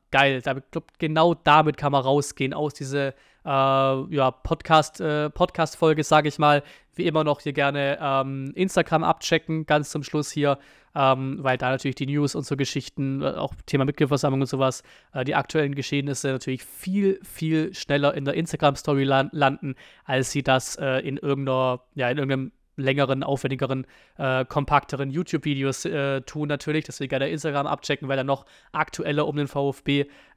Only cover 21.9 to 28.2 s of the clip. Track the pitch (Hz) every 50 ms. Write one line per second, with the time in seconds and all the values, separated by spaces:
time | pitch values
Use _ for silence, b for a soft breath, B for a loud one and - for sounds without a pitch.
21.9 | - 143 123 120 139 147 135 135 135 131 131 120 - _ _ _ _ - 135 135
22.9 | 139 143 139 127 135 135 - 139 139 - - 135 139 123 139 127 131 131 127 b
23.9 | b b b b b - 143 131 131 131 127 - - 151 143 - 147 139 - -
24.9 | 147 131 139 135 131 175 175 - - 143 - 151 143 135 135 135 127 - - 170
25.9 | 160 143 139 139 135 135 127 - - 151 151 147 147 139 - 156 151 156 - -
26.9 | - - 143 131 139 131 135 165 160 143 165 156 143 143 143 151 147 - - -
27.9 | 143 - 143 131 139 135